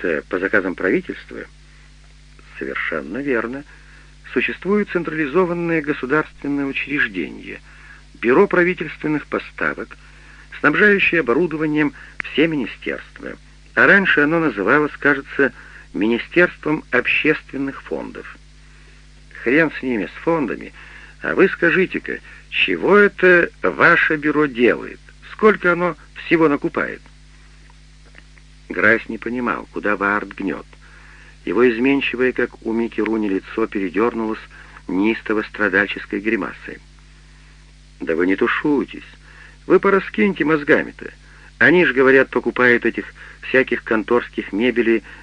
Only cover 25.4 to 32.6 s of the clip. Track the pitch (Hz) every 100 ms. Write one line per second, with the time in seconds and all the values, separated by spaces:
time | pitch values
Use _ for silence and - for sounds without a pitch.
25.4 | 214 190 180 170 180 151 - - - 170
26.4 | 160 143 165 120 67 50 - - - -
27.4 | - - - - - - - - - -
28.4 | - - - 90 104 113 - 110 117 123
29.4 | 120 76 - - 104 98 101 104 98 -
30.4 | 95 67 - - - - - - - -
31.4 | 82 95 127 113 131 139 - 120 127 120
32.4 | 120 -